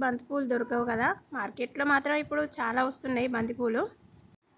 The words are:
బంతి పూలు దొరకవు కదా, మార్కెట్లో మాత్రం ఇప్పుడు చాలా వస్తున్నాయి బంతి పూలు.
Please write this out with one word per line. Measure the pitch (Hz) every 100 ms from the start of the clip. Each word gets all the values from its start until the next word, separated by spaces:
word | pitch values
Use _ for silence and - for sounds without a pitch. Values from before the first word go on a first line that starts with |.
బంతి | 262 240 -
పూలు | 285 254
దొరకవు | 240 226 240 240
కదా, | 226 285 403 - 262
మార్కెట్లో | 202 - 240 277 285
మాత్రం | 269 285 302 294
ఇప్పుడు | 302 294 -
చాలా | 226 247 262
వస్తున్నాయి | 269 269 240 254 233
బంతి | 226 240
పూలు. | 233 233 415 - - - - _ _